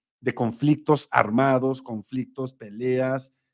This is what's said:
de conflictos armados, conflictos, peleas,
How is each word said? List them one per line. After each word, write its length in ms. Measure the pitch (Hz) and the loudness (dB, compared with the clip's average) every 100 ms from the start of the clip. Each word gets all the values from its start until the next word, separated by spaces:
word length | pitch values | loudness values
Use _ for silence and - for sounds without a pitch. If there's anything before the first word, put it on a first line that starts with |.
| _ _ | _ _
de 140 | 123 | -6
conflictos 760 | - 117 - 147 151 - 143 - | -2 -2 0 2 2 2 2 2
armados, 720 | 127 107 117 135 131 131 131 | 0 2 4 4 2 0 -4
conflictos, 720 | - 107 - 131 127 - 131 | -6 -10 -8 -8 -8 -8 -10
peleas, 800 | - 104 104 127 127 131 135 - _ _ | -12 -16 -6 -2 0 0 -2 -8 _ _